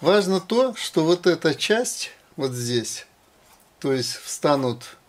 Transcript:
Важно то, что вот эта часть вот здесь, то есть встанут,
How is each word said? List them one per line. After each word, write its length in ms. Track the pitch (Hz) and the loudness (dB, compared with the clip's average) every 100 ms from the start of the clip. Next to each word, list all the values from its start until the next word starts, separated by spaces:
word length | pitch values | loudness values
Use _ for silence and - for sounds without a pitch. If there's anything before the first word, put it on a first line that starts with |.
Важно 380 | 147 208 185 190 | 2 4 4 -2
то, 340 | - 233 262 | 0 0 0
что 300 | 214 - 170 | -2 -2 0
вот 220 | 160 175 180 | 2 4 2
эта 280 | 160 160 | 2 0
часть 560 | 139 - 220 247 - - - _ - | 0 0 0 0 -6 -10 -14 _ -6
вот 160 | 135 | -4
здесь, 540 | 123 120 120 107 - - _ _ _ _ _ _ _ | -4 -2 -2 -2 -8 -14 _ _ _ _ _ _ _
то 100 | 143 | -2
есть 220 | 131 123 | -2 -2
встанут, 840 | - - - 151 143 127 120 - - | -8 -10 -2 2 2 0 -4 -12 -20